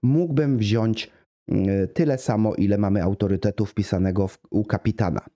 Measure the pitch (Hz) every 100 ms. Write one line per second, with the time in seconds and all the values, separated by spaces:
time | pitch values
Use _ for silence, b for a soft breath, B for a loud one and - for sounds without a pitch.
0 | 123 147 175 143 147 127 104 113 113 110
1 | - b b _ - 95 98 98 95 -
2 | 160 131 - 107 110 - 98 101 101 101
3 | 87 98 101 95 104 98 104 - 101 95
4 | 95 95 95 - _ - 107 101 - -
5 | 98 73 -